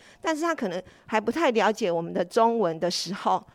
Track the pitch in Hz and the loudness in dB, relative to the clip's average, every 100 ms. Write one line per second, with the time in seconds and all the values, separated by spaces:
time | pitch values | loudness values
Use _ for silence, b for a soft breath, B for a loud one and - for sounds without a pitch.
0 | b b 339 302 339 311 202 175 b b | b b -4 -2 -2 -2 -4 -6 b b
1 | - 220 214 302 311 226 196 208 196 170 | -4 -2 0 0 2 4 2 2 -2 -2
2 | 170 180 175 226 233 233 175 160 175 - | -2 -4 0 2 4 4 0 0 -2 -2
3 | 175 190 196 185 - | -6 -4 0 0 -2